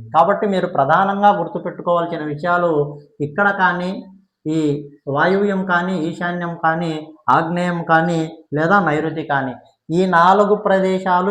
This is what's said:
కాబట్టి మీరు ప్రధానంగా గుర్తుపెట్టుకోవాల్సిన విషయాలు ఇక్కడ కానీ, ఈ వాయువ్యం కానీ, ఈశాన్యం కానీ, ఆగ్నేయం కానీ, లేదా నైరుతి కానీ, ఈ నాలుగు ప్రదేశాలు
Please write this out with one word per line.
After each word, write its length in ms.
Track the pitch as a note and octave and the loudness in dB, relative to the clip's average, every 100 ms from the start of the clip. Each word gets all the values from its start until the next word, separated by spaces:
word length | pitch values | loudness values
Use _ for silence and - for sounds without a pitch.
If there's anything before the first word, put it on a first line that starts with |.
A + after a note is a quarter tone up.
| A2+ | -2
కాబట్టి 360 | D#3 E3+ F#3+ G#3 | 2 2 2 0
మీరు 220 | F#3 - | -2 -2
ప్రధానంగా 640 | C#3+ C3+ E3+ G3 G3 G3+ | 0 2 2 2 2 2
గుర్తుపెట్టుకోవాల్సిన 920 | G3 E3 F3 F3 E3+ F3 F3 E3+ E3 | 2 -2 -6 -8 -6 -2 0 -2 -6
విషయాలు 460 | D3+ D3 F3 F3 F3 D3 D3 - - - | -6 -4 -2 0 2 0 -2 -6 -16 -8
ఇక్కడ 280 | C#3+ - G3+ | -6 0 0
కానీ, 360 | G3 F3+ F3 F3+ G3 - - _ _ D#3 | 2 0 0 -6 -8 -12 -20 _ _ -4
ఈ 140 | D#3+ D3+ C#3+ - - D3 | -2 0 -2 -8 -14 -4
వాయువ్యం 540 | C#3 E3+ G3 G3+ F#3+ | 0 2 2 0 -2
కానీ, 320 | F#3 F3 F3+ F#3 | 0 -2 0 -4
ఈశాన్యం 500 | E3 E3 F3 F3 E3+ E3+ | -4 -4 -6 -6 -8 -2
కానీ, 340 | E3 E3 E3+ D#3 D3+ - - | -2 0 -2 -6 -10 -8 0
ఆగ్నేయం 500 | C#3 E3 F3 F3+ E3+ | 2 2 -2 -2 -4
కానీ, 360 | E3 E3 E3+ E3 D#3+ - - | 2 2 2 0 -4 -8 -8
లేదా 260 | D3 E3 G3+ | -2 2 2
నైరుతి 440 | E3 D3+ D#3+ D3+ | 2 0 -2 -4
కానీ, 300 | C#3+ C#3 C3 A#2+ _ _ - | -4 -2 -4 -8 _ _ -4
ఈ 140 | E3 F#3+ | 0 2
నాలుగు 460 | E3+ F3 G3+ G3+ G#3 | 4 6 6 4 2
ప్రదేశాలు 760 | G3 F#3+ F#3+ F#3 F#3+ F3+ F#3+ | 2 2 2 0 0 0 2